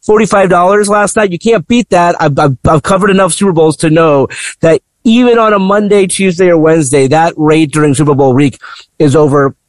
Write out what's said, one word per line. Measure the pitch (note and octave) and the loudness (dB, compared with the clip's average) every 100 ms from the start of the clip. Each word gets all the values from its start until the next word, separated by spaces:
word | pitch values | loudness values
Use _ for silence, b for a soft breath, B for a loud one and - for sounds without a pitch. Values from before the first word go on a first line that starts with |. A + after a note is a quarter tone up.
forty-five | - G#3+ A3 G3+ F#3+ | 0 0 0 0 0
dollars | F3+ F3+ G#3 G3+ | 0 0 0 0
last | G#3 G3+ - | -2 -2 -2
night. | G#3 | -4
You | F3 | -4
can't | A3+ A3+ - | -2 -2 0
beat | A#3+ G#3+ | -2 0
that. | F#3 F3 F3 | 0 0 0
I've, | D#3+ C#3 | -2 0
I've, | D3+ C3 D#3+ | -2 -2 -2
I've | D#3+ | -2
covered | - F#3+ G3+ | -2 -2 0
enough | F#3+ F#3 | 0 0
Super | - G3+ | -2 -2
Bowls | E3 D#3+ D3+ | 2 0 0
to | E3 | -2
know | D#3 E3 C#3+ B2 B B B | 0 2 0 -2 B B B
that | E3 - _ _ | 0 0 _ _
even | A#3 A#3 B3 A#3 | 0 2 2 2
on | A3 | 2
a | G#3 | 0
Monday, | F#3+ G3+ G#3 G3+ F#3+ | 0 -2 0 0 0
Tuesday, | - F#3+ E3+ F#3 | -2 -4 0 0
or | E3+ | 2
Wednesday, | D#3 E3 C#3 C#3+ C3+ | 2 0 0 0 0
that | D3+ E3+ - | 0 0 -2
rate | D3+ D#3 D#3 | 0 0 0
during | D#3 D3+ | 0 0
Super | C3+ D3 | 0 0
Bowl | C#3 C3+ | 2 2
week | A#2+ C#3+ - B B B _ | 2 0 -4 B B B _
is | D3+ | 0
over | C#3+ D3+ C#3+ C#3 C3+ | 2 2 0 -2 -4